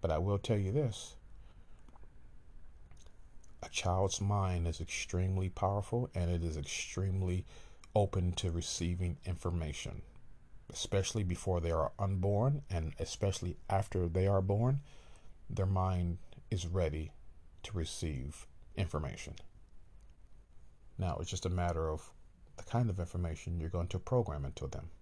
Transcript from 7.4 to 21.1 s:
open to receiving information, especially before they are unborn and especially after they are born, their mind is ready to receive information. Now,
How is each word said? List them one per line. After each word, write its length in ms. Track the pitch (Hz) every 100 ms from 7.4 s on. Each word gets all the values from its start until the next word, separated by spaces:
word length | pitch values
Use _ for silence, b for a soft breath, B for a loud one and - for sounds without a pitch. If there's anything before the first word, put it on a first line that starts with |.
| - B B B B
open 400 | - 101 - 90
to 160 | 87 90
receiving 680 | 85 85 - 87 87 90 87 -
information, 760 | 85 - 87 78 71 - - - - - - - - -
especially 500 | - - 98 95 113
before 380 | 95 87 - 87
they 80 | 82
are 220 | 82 76 -
unborn 640 | 98 95 92 101 123 147 143
and 280 | 92 80 -
especially 600 | 71 - 101 92 90 85 -
after 400 | 95 95 92 87
they 160 | 85 95
are 160 | 98
born, 400 | 95 101 120 139 143 B B B B B -
their 200 | - 95
mind 500 | 95 92 90 87 87 - - -
is 160 | 101 85
ready 480 | 92 82 76 80 - - - - -
to 160 | - 101
receive 680 | 80 - 82 69 67 - - - - -
information. 600 | 82 76 73 - - - - - - - - - - - - - - - - - - -
Now, 200 | 92